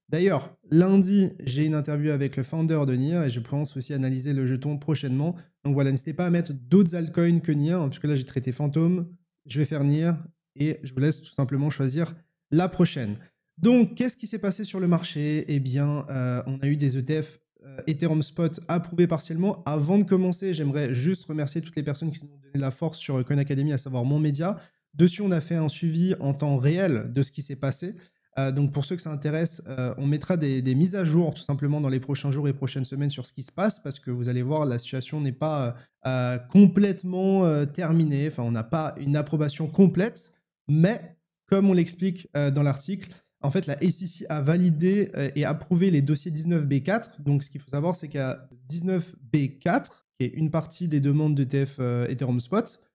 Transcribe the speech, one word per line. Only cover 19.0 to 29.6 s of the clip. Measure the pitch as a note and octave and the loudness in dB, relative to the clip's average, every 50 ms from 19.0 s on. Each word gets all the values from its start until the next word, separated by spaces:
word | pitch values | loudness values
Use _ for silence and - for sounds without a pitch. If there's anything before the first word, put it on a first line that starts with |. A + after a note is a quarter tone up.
| F3 | 2
partiellement. | E3+ E3 C#3+ - - D#3+ D#3+ F#3 G#3 - - - | 2 2 -2 -4 -6 -4 -2 0 0 -2 -2 -4
Avant | C#3 D3+ D3+ C#3+ D#3+ G3 G#3 | -4 -2 0 0 4 4 4
de | G3 | 4
commencer, | - G3 F3+ F#3 F3+ E3+ - G3 F#3+ E3+ | 4 2 2 2 0 -2 -2 -4 -4 -2
j'aimerais | D#3 D3 C#3 C#3 D3+ D3 A#2+ C3 | -2 -2 -2 0 -2 -2 -2 -2
juste | B2 C3+ F3+ F#3+ - - | 0 0 0 -2 -2 -6
remercier | - D3+ D3+ D3 C#3 - E3 | -8 -4 -4 -4 -4 -4 -6
toutes | D#3+ - - | -8 -6 -8
les | D#3 | -6
personnes | C#3 D3 C#3+ - E3 D#3 | -4 -4 -6 -4 -6 -6
qui | - - C#3+ | -6 -8 -14
nous | C#3+ | -20
ont | C#3+ - | -20 -20
donné | _ - C#3+ | _ -6 -4
de | C#3+ | -2
la | C#3 C3+ | -2 -2
force | - - E3+ D#3 D#3+ | -4 -4 -4 -6 -6
sur, | - - - C3+ | -6 -6 -2 -2
euh, | B2+ | -2
Coin | B2 - D3 | 0 2 2
Academy, | C#3+ C#3 C#3+ C#3 C3+ C#3 D3+ C#3+ | 0 2 0 0 0 0 0 0
à | |
savoir | C3 - C3+ B2+ B2 A#2+ | -2 -4 -4 -4 -2 0
mon | C3+ D3 D3+ | 2 2 2
média. | D3+ D3+ C#3 C#3+ E3 F#3+ A3+ - - _ _ _ _ _ - | 2 2 0 0 -2 -4 -4 -6 -10 _ _ _ _ _ 4
Dessus, | D3 E3+ F3+ F3 - | 4 4 4 4 2
on | G#3 G3 | -2 0
a | F3 D#3 | 0 0
fait | D3+ E3+ E3+ | -2 -2 -2
un | D#3+ D#3+ D3 | 0 0 -2
suivi | - - E3+ E3 D#3+ E3+ F3+ F#3 F#3+ - | -2 -2 -4 -2 0 2 2 2 0 0
en | C3+ C#3 | -2 -4
temps | C#3 C#3+ D3+ C#3+ C#3 | -2 0 0 0 2
réel | B2+ B2 C#3+ E3 F#3 G3 E3+ C3 G#2+ A2+ A#2+ | 2 2 2 2 2 2 2 2 0 -2 -2
de | A#2+ C#3 | -2 -2
ce | C#3 - | -2 -2
qui | - D3 | -4 -12
s'est | C#3 - C#3 | -10 -10 -8
passé. | - C#3+ C#3 C3 - F3 F#3 A#3 - - _ _ _ _ _ - C3+ | -6 -4 -4 -4 -4 -8 -10 -10 -12 -18 _ _ _ _ _ -6 -4
Euh, | C3+ C3+ | -2 0
donc, | C3+ C#3+ C#3+ C#3+ | 0 2 0 2
pour | C#3+ C#3+ C#3 | 0 -2 -4
ceux | - F#3 | -4 -6
que | F3 | -8
ça | - D#3+ | -6 -8
intéresse, | D3+ C#3+ D3+ D3+ D3+ D#3+ E3 E3 - - | -8 -4 -4 -2 0 0 -2 -2 -4 -10